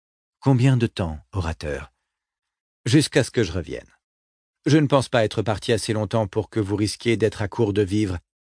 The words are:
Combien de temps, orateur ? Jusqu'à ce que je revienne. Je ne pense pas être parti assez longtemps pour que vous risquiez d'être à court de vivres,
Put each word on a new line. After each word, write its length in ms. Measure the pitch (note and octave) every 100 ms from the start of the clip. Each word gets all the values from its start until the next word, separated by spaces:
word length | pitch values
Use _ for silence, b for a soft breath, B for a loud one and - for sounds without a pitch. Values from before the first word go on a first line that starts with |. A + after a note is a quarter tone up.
| _ _ _ _
Combien 340 | C3+ C3 C3+ B2+
de 120 | A2+
temps, 320 | - F2 D#2 -
orateur ? 600 | G2 E2 D#2+ D2+ C#2 - _ _ _ _ _ _ _ _ _ -
Jusqu'à 380 | C#3+ C3+ D3
ce 80 | A#2+
que 120 | -
je 100 | G2
revienne. 360 | F2+ D#2 B1 - _ _ _ _ _ _ _ -
Je 120 | D3+
ne 100 | C#3+
pense 200 | C#3 -
pas 160 | B2
être 180 | G#2+ -
parti 300 | G#2 G2+ -
assez 220 | A2+ -
longtemps 340 | A2 G#2 A2+ G#2
pour 220 | A2 G2+
que 100 | -
vous 160 | G2 G2+
risquiez 400 | G#2 - A#2+ A2
d'être 260 | G#2+ -
à 60 | G#2
court 240 | - G#2+
de 100 | G2
vivres, 380 | G2+ G#2 G#2 F2 - _